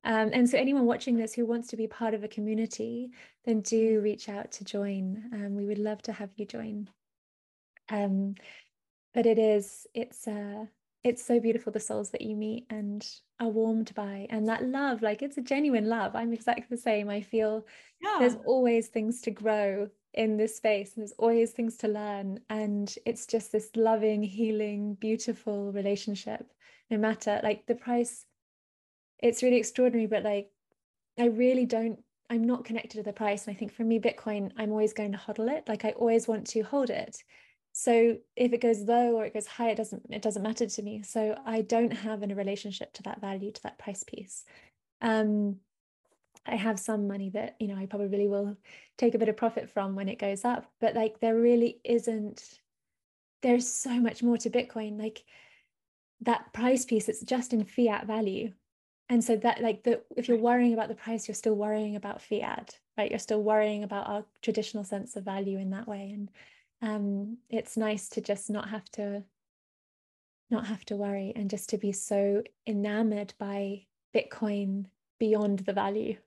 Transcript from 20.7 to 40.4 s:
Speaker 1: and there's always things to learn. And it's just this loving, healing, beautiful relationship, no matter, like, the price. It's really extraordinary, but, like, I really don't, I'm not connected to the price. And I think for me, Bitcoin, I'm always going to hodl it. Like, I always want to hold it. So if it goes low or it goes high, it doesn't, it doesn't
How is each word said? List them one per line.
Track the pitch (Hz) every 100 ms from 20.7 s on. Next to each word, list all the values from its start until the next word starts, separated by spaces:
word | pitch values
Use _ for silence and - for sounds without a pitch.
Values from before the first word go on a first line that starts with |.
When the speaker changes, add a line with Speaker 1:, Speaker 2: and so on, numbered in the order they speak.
| 208 196 -
Speaker 1:
and |
there's | 208 -
always | 233 233 226
things | - 226 -
to | 220
learn. | 208 208 202 196 190 _
And | 214 214 208 202 - -
it's | 226 -
just | 226 -
this | 214 214 226
loving, | 220 226 214 214
healing, | 208 196 220 214 208 208 208 196
beautiful | 220 226 - 233 - 202 202
relationship, | 202 196 202 214 202 - 214 - _ - - _
no | 220
matter, | 220 226 - 208
like, | 214 202 -
the | 240
price. | - 240 240 - - _ _ _ _ _ _ _ _ _
It's | 233 226
really | 254 247
extraordinary, | - - 254 240 220
but, | 208
like, | 208 202 202 _ _ _ _ _ _ -
I | 240
really | 220 247 254 247
don't, | 233 226 214 _ _ _
I'm | 233 233
not | 247 240
connected | 226 - 214
to |
the | 208
price. | 202 214 202 -
And | 196
I |
think | 208
for | -
me, | 226 226
Bitcoin, | 233 - - 208 196 -
I'm | 214
always | 214 214
going | 214 208
to | 196
hodl | - 214 226 302
it. | -
Like, | 208 220
I |
always | - 233 226 233
want | 220 -
to | 226
hold | 214 285 254
it. | - - - _ - _ _ _
So | - - 233 233 220 _ -
if | 247
it | 240
goes | 240 220
low | 202 240 240
or | 226 208
it | 214
goes | 208
high, | - 233
it | 214
doesn't, | 220 - -
it | 214
doesn't | 214 202